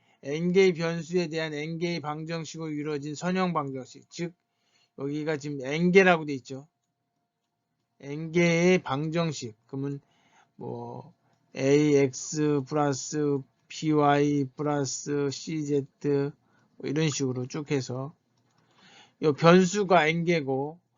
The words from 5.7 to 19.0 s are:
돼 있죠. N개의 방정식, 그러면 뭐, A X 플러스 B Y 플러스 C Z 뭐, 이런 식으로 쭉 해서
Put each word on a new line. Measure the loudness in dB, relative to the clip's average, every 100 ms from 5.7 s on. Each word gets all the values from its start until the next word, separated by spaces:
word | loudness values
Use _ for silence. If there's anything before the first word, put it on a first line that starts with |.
| 0 2 2 2 2 0
돼 |
있죠. | -8 -8 -16 -16 _ _ _ _ _ _ _ _ _ _ _ _ _
N개의 | -12 -8 -2 2 4 4 6 4
방정식, | 2 -4 -2 -2 -2 -4 -10 -12 _
그러면 | -8 -6 -8 _ _ _ _ _
뭐, | _ -10 -10 -10 -14 -16 _ _ _ _ -2
A | 4 4 6 6
X | 4 0 -10 -2 0 0 0
플러스 | 0 0 -2 -4 -2 0 -2 -4 _ _
B | -6 0
Y | 4 6 4 4 2 -2
플러스 | -4 -4 -2 -2 -6 -4 -2 -2
C | -4 -8 -6
Z | -2 -2 -2 _ -2 0 -2 -6 _ _ _ _
뭐, | -6
이런 | 0 0
식으로 | 0 -2 -2 -6
쭉 | -8 -2
해서 | -4 -2 -8 -8 -12 _ _ _ _ _ _ -20 -20